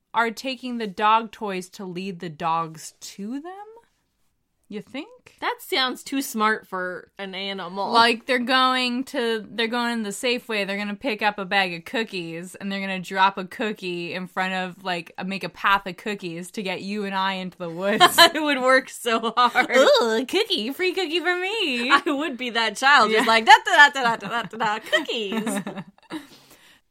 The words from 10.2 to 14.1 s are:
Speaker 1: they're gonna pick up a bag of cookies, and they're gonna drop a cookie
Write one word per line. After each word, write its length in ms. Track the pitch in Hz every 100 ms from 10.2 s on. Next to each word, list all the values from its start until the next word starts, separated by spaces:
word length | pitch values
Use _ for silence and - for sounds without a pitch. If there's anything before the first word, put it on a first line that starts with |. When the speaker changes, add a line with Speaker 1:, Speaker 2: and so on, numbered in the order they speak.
| 254 240 - 214 190
Speaker 1:
they're 100 | 202
gonna 160 | 208
pick 280 | 202 262 208
up 160 | 214 202
a 60 |
bag 280 | 185 202 185
of 120 | 170
cookies, 680 | - 269 320 185 165 165 180
and 180 | - 196
they're 80 | 196
gonna 200 | 196 185
drop 400 | 170 190 196 196
a 60 |
cookie 680 | 185 - 214 214 185 175 170